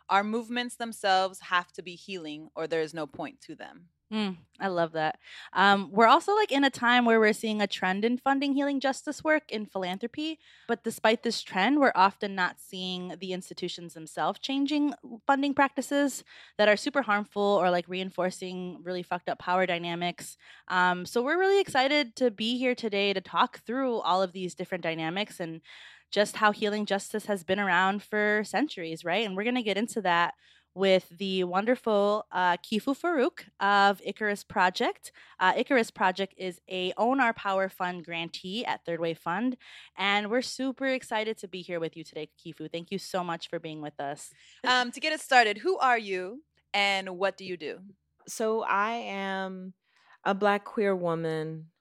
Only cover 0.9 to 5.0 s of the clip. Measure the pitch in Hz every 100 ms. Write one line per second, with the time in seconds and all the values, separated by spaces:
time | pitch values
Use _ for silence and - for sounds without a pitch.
0.9 | 220 202 185 190 190 - 180 175 - 175
1.9 | 175 - 185 156 151 156 - 160 165 156
2.9 | 160 151 - 151 - - 156 73 - 175
3.9 | _ - 214 202 170 - - 196 175 165
4.9 | 160